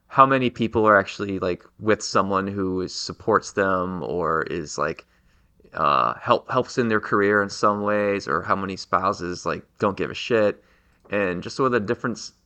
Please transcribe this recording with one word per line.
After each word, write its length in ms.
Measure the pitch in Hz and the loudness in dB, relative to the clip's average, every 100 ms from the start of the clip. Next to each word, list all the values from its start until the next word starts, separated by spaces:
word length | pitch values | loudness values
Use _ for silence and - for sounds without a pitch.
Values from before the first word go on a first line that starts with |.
| _ | _
how 160 | - 135 | 4 6
many 220 | 135 123 | 4 0
people 360 | - 110 113 107 | -2 -2 2 6
are 100 | 101 | 6
actually, 420 | 95 - 101 95 | 4 -4 -6 -2
like, 240 | 92 90 _ - | -2 -4 _ -6
with 240 | 107 101 | 0 0
someone 420 | - 110 98 95 98 | 0 0 2 0 -2
who 360 | 101 92 92 | -2 -2 -2
is, 120 | 90 | -4
supports 600 | - - 90 - 98 - | -8 -10 -6 2 2 2
them 500 | - 95 92 92 90 | 0 2 2 -2 -4
or 400 | 60 85 80 80 | -4 -2 0 0
is, 340 | - 82 76 - | -2 -6 -6 -4
like, 280 | 73 82 - _ _ _ _ _ _ | -4 -6 -14 _ _ _ _ _ _
uh, 400 | - 73 67 58 - | -2 0 2 0 -2
help, 280 | 117 117 - | 0 0 0
helps 260 | 127 120 - | -4 -2 -2
in 100 | 117 | 0
their 120 | 110 | 0
career 400 | - 107 101 104 | 0 2 4 4
in 80 | 98 | 0
some 320 | - 107 104 | 0 0 2
ways, 460 | 104 104 104 101 - | 0 0 0 -2 -2
or 140 | 78 | -2
how 120 | 98 98 | 0 -2
many 200 | 95 92 | -2 -8
spouses, 680 | - 92 95 104 87 87 87 | -4 -2 0 -2 -4 -6 -6
like, 200 | 80 - - | -6 -8 -4
don't 180 | 104 92 | -2 -2
give 120 | 78 | -4
a 20 | - | -6
shit, 480 | - 117 104 - _ _ _ _ - | -2 2 2 0 _ _ _ _ -6
and 340 | 101 95 87 | -2 -2 -2
just 120 | 101 - | -6 -2
sort 120 | 131 | 0
of 40 | |
the 60 | 120 | 2
different, 520 | 101 120 127 104 - - | 0 -2 -4 -8 -12 -20